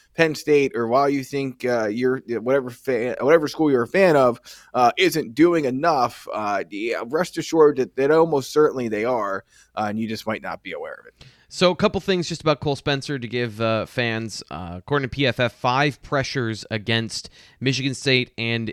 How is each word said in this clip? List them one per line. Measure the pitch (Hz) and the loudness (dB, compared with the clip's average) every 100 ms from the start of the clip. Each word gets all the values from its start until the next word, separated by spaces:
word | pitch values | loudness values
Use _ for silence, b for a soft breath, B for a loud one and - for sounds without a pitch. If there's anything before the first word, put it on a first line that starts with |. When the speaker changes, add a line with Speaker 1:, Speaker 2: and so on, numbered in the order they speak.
| b | b
Speaker 1:
Penn | - 160 | 0 2
State | 139 151 147 135 | 0 2 4 4
or | 117 117 | 0 0
while | 131 143 | 2 2
you | 139 | 0
think, | 131 139 135 - | -4 -6 -6 -4
uh, | 123 120 107 | -2 0 0
you're, | 113 127 131 110 113 | 0 0 0 -4 -4
whatever | 117 139 123 | 0 0 0
fan, | 117 - 120 120 - | -8 -4 -2 -2 0
whatever | 139 165 147 | 4 4 4
school | - 151 | 0 2
you're | 127 | 2
a | 117 | 2
fan | 185 185 143 | 4 4 6
of, | 127 123 B B B | 4 2 B B B
uh, | 127 123 - | 2 2 4
isn't | 180 156 113 | 0 0 -2
doing | 117 170 170 | 4 4 4
enough, | 131 131 165 143 120 - - | 0 0 2 2 0 -2 -10
uh, | 107 104 98 82 | -6 -2 -2 -4
yeah, | 101 113 90 117 | -6 -4 -4 -2
rest | 160 180 165 | -2 -2 -6
assured | - 160 151 131 | 0 6 6 4
that, | 113 - | -2 0
that | 139 | 4
almost | 160 165 143 123 | 4 4 0 0
certainly | 151 151 127 117 | 2 2 2 -4
they | 104 104 | -2 -2
are, | 120 101 98 - b b 104 | -2 -2 -6 -10 b b -6
uh, | 104 | -4
and | 110 | -4
you | 113 | -6
just | 110 110 | -6 -6
might | 95 | -6
not | 90 82 | -8 -12
be | 92 | -10
aware | 76 78 - | -12 -12 -14
of | - | -20
it. | - b b b | -20 b b b
Speaker 2:
So | - 180 | 0 0
a | 175 | 2
couple | 214 196 | 0 0
things | - 185 160 | -2 -2 -2
just | 160 | -4
about | 160 147 | -2 -2
Cole | 147 139 | -2 -4
Spencer | 151 139 - 135 | -4 -4 -4 -8
to | 117 | -6
give, | 120 120 107 | -6 -6 -4
uh, | 113 110 | -2 -2
fans. | 87 - 120 113 113 - - | -4 -4 -4 -4 -6 -10 -12
Uh, | 76 85 90 | -12 -10 -10
according | - 143 131 | -4 -2 -2
to | |
P | 135 131 | -2 -2
F | 113 | 0
F, | 120 | -2
five | - 127 131 147 - | -2 -2 0 0 -4
pressures | - 143 131 139 113 104 - | -6 -4 -2 -4 -4 -6 -6
against | 107 101 113 110 - - b b b | -6 -2 -2 -2 -8 -14 b b b
Michigan | 131 127 135 | -2 -2 -2
State | 123 139 127 123 - | -4 0 0 0 -6
and | 117 117 113 | -4 -4 -6